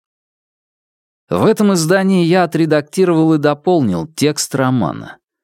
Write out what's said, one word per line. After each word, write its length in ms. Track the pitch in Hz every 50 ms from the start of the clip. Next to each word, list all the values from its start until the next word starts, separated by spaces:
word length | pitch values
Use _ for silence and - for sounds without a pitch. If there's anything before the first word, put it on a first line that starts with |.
| _ _ _ _ _ _ _ _ _ _ _ _ _ _ _ _ _ _ _ _ _ _ _ _ _ _
В 180 | - 90 120
этом 260 | 202 220 220 214 202
издании 520 | 196 170 160 156 190 190 190 190 196 180 175
я 200 | 160 180 190 175
отредактировал 880 | 165 - 156 170 156 156 151 143 - - 190 185 180 170 160 160 160 160
и 40 | 151
дополнил 680 | 143 147 147 143 _ 180 185 165 131 104 90 87 165
текст 480 | 156 _ - 135 147 147 - - - -
романа. 640 | 131 131 127 131 123 98 69 52 55 55 - - - _ _ _ _